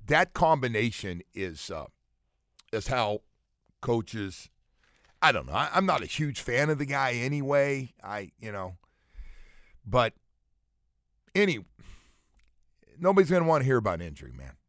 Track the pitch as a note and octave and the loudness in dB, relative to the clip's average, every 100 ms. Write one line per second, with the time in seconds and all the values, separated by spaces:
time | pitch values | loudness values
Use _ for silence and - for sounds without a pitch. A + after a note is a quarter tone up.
0 | - D3 F#3 - D#3+ D#3 B2+ A2 A#2 - | 0 2 2 2 4 4 2 0 0 -2
1 | G2+ F2 - G#2 F#2+ D#2+ - E2 C#2 _ | -6 -8 -10 -8 -8 -8 -10 -10 -10 _
2 | _ _ _ _ _ _ _ A2 - C3 | _ _ _ _ _ _ _ -6 -2 0
3 | A2 G#2 - _ _ _ _ _ - A#2 | 0 -2 -6 _ _ _ _ _ -2 -2
4 | G#2 A2 G2 - - _ _ _ _ _ | -2 -6 -8 -8 -18 _ _ _ _ _
5 | _ _ D#3 A2 C2 F2+ D3+ F3 F#3+ D#3 | _ _ 2 2 0 -2 0 2 2 0
6 | - - D3+ C3+ - A#2+ D3 D3+ - C#3 | -2 -4 -4 -6 -4 0 0 0 -2 -2
7 | C3+ A#2+ B2+ D3 C#3 C#3+ C#3 C#3 B2 _ | -2 -2 -2 -2 2 2 2 0 -6 _
8 | G2 G#2 G2 _ A2 G2+ F#2 F2+ _ _ | -10 -10 -10 _ -10 -8 -8 -12 _ _
9 | _ - - - - - - - G#2+ B2 | _ -16 -16 -16 -20 -20 -20 -20 -2 2
10 | A2+ - _ _ _ _ _ _ _ _ | 2 -2 _ _ _ _ _ _ _ _
11 | _ _ _ F#3+ G3+ B2+ F2 _ - - | _ _ _ 2 2 0 -6 _ -20 -20
12 | _ _ _ _ _ _ _ _ _ - | _ _ _ _ _ _ _ _ _ 0
13 | F3 G3 E3 F3+ E3 D#3 C3 B2+ G#2+ E2+ | 4 6 6 4 4 4 4 2 2 -2
14 | E2+ C#2+ B1+ B1+ C2+ - | -6 -12 -16 -16 -18 -20